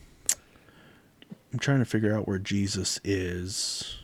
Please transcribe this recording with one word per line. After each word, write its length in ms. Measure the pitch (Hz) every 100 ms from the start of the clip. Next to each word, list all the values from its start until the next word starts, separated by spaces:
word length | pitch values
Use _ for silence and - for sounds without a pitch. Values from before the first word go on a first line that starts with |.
| - - - - - - - - - - _ - - - _
I'm 60 | 120
trying 200 | - 139
to 80 | 113
figure 280 | 110 107
out 140 | 107 -
where 100 | 95
Jesus 640 | 101 101 101 101 90 -
is 920 | 98 98 90 87 92 - - - - -